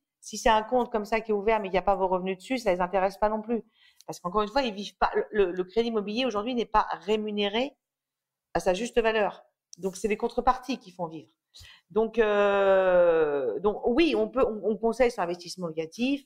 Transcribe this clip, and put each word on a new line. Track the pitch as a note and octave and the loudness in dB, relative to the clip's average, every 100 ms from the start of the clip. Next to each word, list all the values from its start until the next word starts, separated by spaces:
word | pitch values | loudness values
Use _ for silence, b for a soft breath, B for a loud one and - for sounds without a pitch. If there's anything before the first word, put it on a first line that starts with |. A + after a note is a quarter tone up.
| _ _ | _ _
Si | - G#3+ | -16 -2
c'est | B3 | 2
un | A3 | 2
compte | A3 B3+ A#3 | 2 0 0
comme | A3 G#3 | -4 -2
ça | A3 | -4
qui | A3 | -2
est | |
ouvert, | G#3 G3 A3 | -2 2 0
mais | G3 | 0
qu'il | |
n'y | F#3 | -2
a | |
pas | F3+ F#3+ | 0 0
vos | F#3 | 2
revenus | F#3 F#3 F#3 | 0 -2 -6
dessus, | - C4 | -4 -4
ça | A3+ | 0
les | G3+ | 0
intéresse | F3+ F#3+ F#3+ F#3+ | 0 0 -2 0
pas | G#3 | -2
non | A3 | -2
plus. | G#3+ A#3 - b b b b | -4 -6 -6 b b b b
Parce | D#3+ | -12
qu'encore | F3 G3 | -4 -2
une | G#3 | -2
fois, | A#3 | 0
ils | C4 | -2
vivent | G3 G3 - | -4 -10 -4
pas, | G#3 G#3 | -2 -2
le, | - | -2
le, | G#3+ F#3 | 0 0
le | F3+ F3+ | -2 -4
crédit | A3 A#3 | -2 -2
immobilier | A3+ G3+ G#3+ C4 | -2 -4 -2 -2
aujourd'hui | G#3 G#3+ B3 | -2 -4 -4
n'est | G#3 | 0
pas | G#3+ F#3+ E3 | 0 0 -4
rémunéré | F3+ G#3+ G#3+ G#3 G3+ G#3+ C#4 - _ _ _ _ _ _ _ | -4 -2 -2 -2 -2 0 -4 -6 _ _ _ _ _ _ _
à | E3+ | -4
sa | F#3 | 0
juste | F3+ A#3 - | 0 -2 0
valeur. | A3 A3 G3 - _ _ _ - | 0 2 0 -4 _ _ _ -8
Donc, | F#3+ F3+ | -8 -4
c'est | G#3+ | -4
les | G#3 | -2
contreparties | A#3 - B3 B3 - B3 | -4 -2 0 0 -2 -6
qui | F#3 | -8
font | F3+ E3 | -10 -10
vivre. | D#3+ - _ _ B B B B | -10 -18 _ _ B B B B
Donc, | F#3 A3+ A3 | -2 0 2
euh, | G#3+ G#3 G3+ G3+ G3 F#3+ F#3 F3+ F3 D#3+ D3+ C#3+ B2+ G#2+ | 2 4 4 4 4 4 6 6 6 6 2 0 -2 0
donc | G3+ G3 - | 0 0 0
oui, | A#3+ E4 G#3+ | 2 2 2
on | A3 | 0
peut, | A3+ B3+ | 0 -2
on, | A3 F#3 | -2 -4
on | G#3+ | -2
conseille | A3+ A3+ B3 | 0 2 2
sur | - | 2
l'investissement | F3 F3 F3 - F3 | -4 -4 -10 -10 -8
locatif, | D#3 D#3+ - B3 C#4 | -6 -8 -4 -4 -4